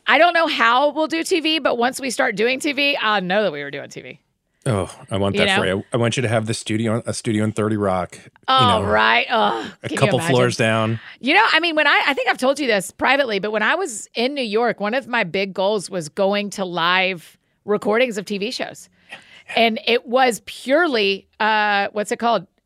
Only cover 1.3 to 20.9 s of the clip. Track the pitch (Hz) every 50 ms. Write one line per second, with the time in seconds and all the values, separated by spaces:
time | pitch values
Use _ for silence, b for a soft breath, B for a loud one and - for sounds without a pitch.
1.3 | 370 330 285 311 311 320 254 269 - 240 240 262 254 - 269 254 - - 262 247
2.3 | 196 196 220 247 262 262 - 294 254 277 285 285 - - - 214 214 202 185 175
3.3 | 190 214 214 175 147 143 143 143 147 139 127 - - 143 131 127 - _ _ _
4.3 | _ _ _ _ _ _ - 139 110 95 85 - - - - - 113 95 98 98
5.3 | 98 - - 98 95 202 - 92 95 104 - - - 117 117 113 - 143 120 107
6.3 | 117 113 110 113 113 - - - 110 110 117 107 110 120 - 113 104 - - 120
7.3 | 107 107 107 107 - 113 104 110 110 104 104 98 92 90 87 - - - - -
8.3 | _ _ - - 262 262 254 247 226 214 202 208 214 214 220 220 226 240 262 -
9.3 | 247 220 208 208 - - - - - _ - - 311 - 135 - 131 120 - -
10.3 | 123 123 123 120 - - 117 110 113 113 110 113 113 110 B B B B - 269
11.3 | 339 403 453 - - 320 339 339 311 302 294 294 339 415 - 294 269 494 523 453
12.3 | 320 - 254 269 277 294 285 233 214 190 - - - - 302 247 277 277 277 226
13.3 | 208 190 185 214 220 214 214 240 294 349 392 294 214 202 - _ - 226 240 269
14.3 | 294 277 247 208 202 226 240 226 - - 202 208 240 269 202 233 247 226 202 165
15.3 | 147 190 202 196 170 - 185 202 220 196 - - 190 175 151 151 - 208 196 196
16.3 | 202 208 208 196 - 208 190 180 175 170 165 175 180 185 185 185 190 - - -
17.3 | _ _ _ _ _ _ - 196 214 202 - 202 214 233 262 247 190 208 175 -
18.3 | 208 185 196 247 - - - - - - - _ B B B B B B B B
19.3 | B B B B - 226 226 226 220 - - 233 233 254 - 254 233 262 254 247
20.3 | 208 - _ - - - - 247 277 330 359 311